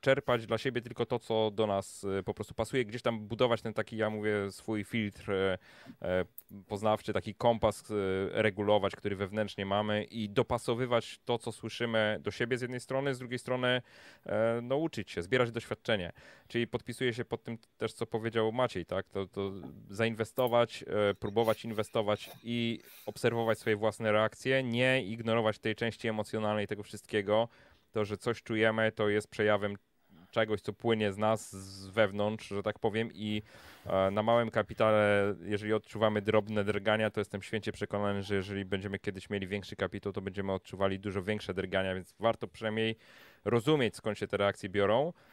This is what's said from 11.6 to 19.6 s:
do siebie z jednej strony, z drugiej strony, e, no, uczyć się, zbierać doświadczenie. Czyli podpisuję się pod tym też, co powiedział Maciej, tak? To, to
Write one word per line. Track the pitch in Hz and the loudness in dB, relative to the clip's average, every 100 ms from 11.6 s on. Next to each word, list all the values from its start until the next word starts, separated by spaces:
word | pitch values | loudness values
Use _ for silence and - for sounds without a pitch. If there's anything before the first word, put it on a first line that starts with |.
| 113 - 117 113 107 107 | -10 -6 0 2 2 0
do | 104 | -4
siebie | - 107 123 | -4 -2 -2
z | |
jednej | 123 127 | -4 -8
strony, | - 135 139 | -4 -2 -2
z | 127 | -4
drugiej | 123 123 | -6 -8
strony, | - 127 123 123 - - - - - | -4 -2 2 0 -2 -16 -20 -16 -4
e, | 107 113 117 | 0 2 0
no, | 120 139 | -2 -2
uczyć | 160 - - | -2 -4 -6
się, | - | -6
zbierać | 87 127 120 | 0 2 2
doświadczenie. | 117 - - - 107 87 - - - - | -2 -6 -6 0 0 -2 -10 -20 -20 -6
Czyli | 120 117 | -2 -2
podpisuję | 120 - 120 127 | -4 -8 -2 -2
się | 117 | -2
pod | - 117 | -4 -6
tym | - 113 _ _ | -6 -12 _ _
też, | 113 | -6
co | - 113 | -4 -6
powiedział | 113 113 113 110 | -4 -2 0 0
Maciej, | 120 123 92 85 | 2 0 -2 -4
tak? | 92 - | -4 -4
To, | 98 95 | -6 -6
to | 101 98 95 | -4 -6 -6